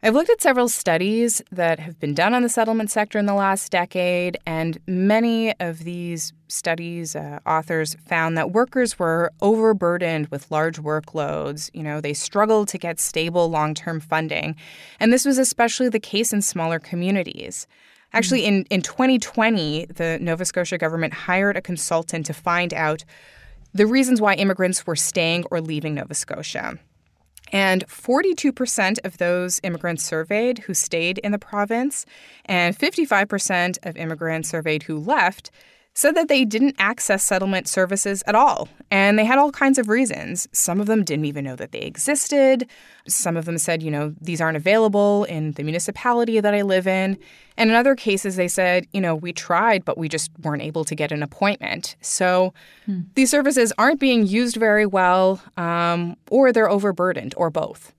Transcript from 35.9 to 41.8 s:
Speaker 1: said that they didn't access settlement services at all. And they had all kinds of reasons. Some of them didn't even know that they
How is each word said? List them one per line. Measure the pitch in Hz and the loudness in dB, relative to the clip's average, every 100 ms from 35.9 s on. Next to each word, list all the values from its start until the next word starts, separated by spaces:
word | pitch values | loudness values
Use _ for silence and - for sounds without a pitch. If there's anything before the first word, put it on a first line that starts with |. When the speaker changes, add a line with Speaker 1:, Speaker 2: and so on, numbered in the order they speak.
| - | 0
Speaker 1:
said | 285 320 | 2 4
that | 320 | 4
they | 285 | 4
didn't | 247 220 269 - | 4 4 0 2
access | 196 233 - 196 | 0 0 0 0
settlement | - 190 190 190 - | 2 0 0 -2 -2
services | - 185 196 202 196 - | 0 0 0 -2 -4 2
at | |
all. | 214 277 - - _ - | 4 4 2 -6 _ -2
And | 196 196 214 | 2 4 4
they | 220 | 4
had | 269 | 4
all | 294 | 4
kinds | 277 269 269 | 2 2 4
of | 214 | 2
reasons. | 220 254 - - 180 - | 2 0 -2 -8 -8 -6
Some | - - 180 | -4 0 0
of | 208 | 2
them | 220 | 0
didn't | 180 151 151 | 0 -2 -2
even | 143 139 | -4 -8
know | 127 | -8
that | - | -10
they | - | -10